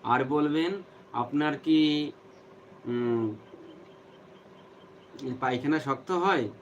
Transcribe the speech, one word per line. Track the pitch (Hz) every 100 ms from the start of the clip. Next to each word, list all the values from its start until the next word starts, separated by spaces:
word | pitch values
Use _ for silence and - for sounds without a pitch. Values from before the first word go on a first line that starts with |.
আর | 117 123
বলবেন | 131 151 147 151 170 196 - - -
আপনার | 120 123 143 151 147
কি, | 160 156 151 151 147 - - - - - - - -
উম, | 120 120 117 110 107 - - - - - - - - - - - - - - - - - - 131 123
পায়খানা | 131 123 139 156
শক্ত | 143 - -
হয় | 180 185 170 107 -